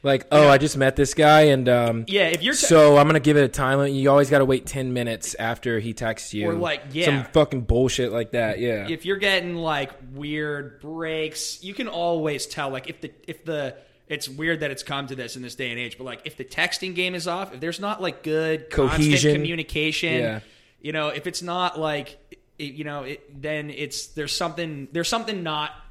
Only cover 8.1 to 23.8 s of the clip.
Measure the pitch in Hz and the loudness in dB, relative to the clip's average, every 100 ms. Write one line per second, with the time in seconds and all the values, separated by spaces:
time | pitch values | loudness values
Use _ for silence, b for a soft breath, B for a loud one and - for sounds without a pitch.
8.1 | 110 113 123 110 95 120 110 101 165 175 | -2 -2 -2 -2 -2 -2 -2 -6 -8 -4
9.1 | 196 202 190 175 170 160 147 139 - 127 | -2 0 0 -2 -6 -4 -4 -6 -12 -18
10.1 | 135 147 151 151 143 135 - 147 165 160 | -14 -8 -6 -6 -6 -12 -16 -14 -10 -6
11.1 | 160 156 - - - 185 196 226 165 170 | -4 -6 -6 -10 -10 -12 -8 -8 -4 -2
12.1 | 170 156 147 - - 139 131 131 165 160 | 0 -2 -4 -8 -6 -6 -6 -10 -14 -16
13.1 | _ - 156 160 151 139 - b b _ | _ -16 -14 -8 -6 -6 -10 b b _
14.1 | 147 131 135 160 160 151 135 - 139 139 | -8 -8 -6 -4 -2 -4 -8 -8 -8 -8
15.1 | 131 117 127 123 - 127 117 123 - 127 | -10 -12 -12 -14 -8 -8 -6 -10 -10 -14
16.1 | 117 147 - 127 - 175 - 185 175 180 | -14 -16 -14 -10 -4 -4 -4 -6 -4 -4
17.1 | 180 170 175 190 - 160 170 202 214 185 | -4 -6 -6 -8 -8 -8 -6 -8 -6 -6
18.1 | - 156 156 160 156 - - 135 156 151 | -6 -4 -2 0 -4 -2 0 2 2 4
19.1 | 139 147 147 147 170 156 156 156 151 165 | 4 4 2 -2 -6 -6 -4 -2 -2 -2
20.1 | 156 117 110 b b b b 147 156 151 | -2 -2 -6 b b b b -8 -4 -4
21.1 | 143 180 170 175 180 180 - 156 147 143 | -6 -8 -10 -8 -4 -4 -2 -4 -4 -8
22.1 | - _ - _ - 147 139 151 147 131 | -20 _ -20 _ -14 -12 -10 -10 -10 -10
23.1 | 143 - 143 151 151 147 135 | -14 -16 -12 -6 -6 -8 -10